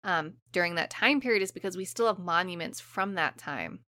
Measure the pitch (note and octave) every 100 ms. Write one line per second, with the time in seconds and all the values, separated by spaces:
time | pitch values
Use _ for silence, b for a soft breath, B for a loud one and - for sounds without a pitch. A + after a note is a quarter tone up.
0 | G#3 E3+ D#3 - _ F3+ F3 E3+ - -
1 | A#3 C#4+ B3+ G#3+ F#3+ - G3 F3+ F#3+ -
2 | A#3 F#3+ F3 E3+ F#3 F3 D#3+ - - -
3 | G3 F#3+ D#3 - - C3+ E2 F#3 _